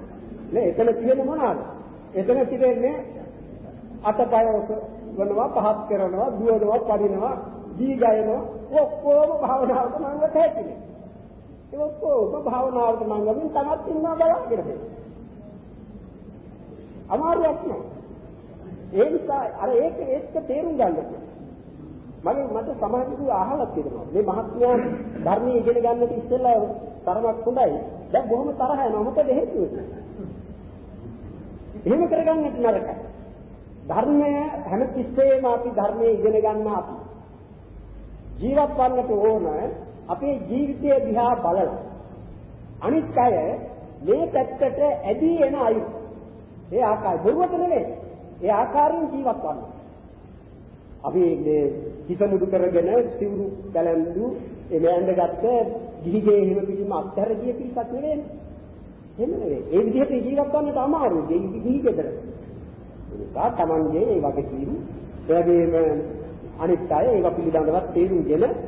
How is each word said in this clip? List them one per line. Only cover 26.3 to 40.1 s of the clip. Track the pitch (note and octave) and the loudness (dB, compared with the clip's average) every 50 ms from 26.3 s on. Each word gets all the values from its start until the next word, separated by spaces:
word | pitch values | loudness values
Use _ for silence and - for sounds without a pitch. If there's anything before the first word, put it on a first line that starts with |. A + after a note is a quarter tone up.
| B3 B3+ B3+ B3 A#3 G#3+ G#3 - - - - - - - - | 0 2 4 6 4 4 4 0 -4 -8 -10 -12 -14 -6 -2
තරමක් | F3+ F#3 A3 A#3 A3+ A3 - | -2 0 2 2 0 0 0
හොඳයි. | - A#3+ B3+ C4 A#3+ E3 C#3+ D3 - - - - - | -2 -2 2 4 4 4 2 0 -6 -8 -12 -14 -10
දැන් | - - A3 - | 0 2 2 2
බොහොම | G#3 A#3 B3 C#4+ C#4+ | 4 0 0 0 -2
තරහ | - - B3+ C4+ D4 C4+ | -2 0 0 0 2 2
යනවා. | C4+ A3+ G#3+ G#3 G#3+ | 2 2 2 0 0
මොකද | B3+ - D#4 D4 C#4 | 0 2 2 4 4
හේතුව? | B3+ D4 - - - - E3+ C#3 - - - - - - - - - - - - - - - - - - - - - - - - G2+ G#2 A#2 A#2 A2+ - - - - - - - - - - - - G#3 | 4 4 4 2 2 2 0 0 -2 -8 -10 -10 -12 -14 -14 -14 -12 -12 -12 -12 -12 -12 -14 -16 -16 -16 -16 -18 -18 -18 -18 -18 -18 -16 -14 -14 -14 -14 -14 -16 -14 -14 -14 -16 -16 -16 -16 -14 -14 -4
එහෙම | - E3+ A#3+ D#4+ F4 | 2 2 4 4 4
කරගන්නට | E4 E4 E4 D#4+ D#4+ D#4+ D#4+ D4 C#4 - A#3+ | 2 2 2 2 2 2 2 0 -2 -2 0
නරකයි. | A#3 A3+ G3+ F#3 D#3 - - - - - - - - - - - - - - - - - - - - | 2 2 2 2 0 -4 -8 -10 -12 -14 -16 -16 -18 -18 -18 -18 -18 -20 -20 -20 -18 -18 -18 -16 -8
ධර්මය | - E3 G#3 A#3+ C#4+ D4 C#4+ D4 C#4+ C#4+ C#4+ D4 D4+ - - - | -2 0 0 2 4 4 4 4 4 2 0 -2 -4 -6 -6 -6
හැම | - F#3 G#3+ B3+ B3+ | -2 0 0 0 0
තිස්සෙම | - B3+ A#3+ - - C4+ C4+ C4+ C4 C4 C4 | -2 -4 -4 -2 2 4 6 6 6 6 4
අපි | A#3+ A#3 A#3+ A#3+ A#3+ | 2 2 2 0 -2
ධර්මයේ | G#3 G#3 G3+ G3+ G#3 A3+ A3+ A#3 A3 | 0 0 0 2 2 4 4 4 4
ඉගෙන | G3 G3+ A3 A3 | 4 4 4 4
ගන්න | G#3+ G#3+ G#3+ G#3+ G#3+ G#3+ G#3+ | 6 4 4 2 2 0 0
අපි. | G#3 F3+ E3 - B2+ - - - - - - - - - - - - - - - - - - - - - - - - - - - - | -2 -2 -4 -6 -10 -12 -14 -16 -16 -18 -18 -20 -20 -20 -20 -20 -20 -20 -20 -18 -18 -18 -16 -16 -16 -16 -16 -16 -16 -16 -16 -14 -10
ජීවත් | - F3+ B3 C#4 D4 C#4+ C#4+ D4 | -4 -2 2 4 4 4 4 2
වන්නට | C4 B3+ B3+ B3+ B3 A#3+ - G#3+ | 2 2 4 4 2 2 2 2
ඕන | G3+ G#3 A3 A3 G#3+ F3 D#3+ - - - - - - - - - - - | 4 4 4 4 4 0 0 -2 -2 -4 -4 -6 -8 -12 -16 -16 -16 -8
අපේ | A3 | -6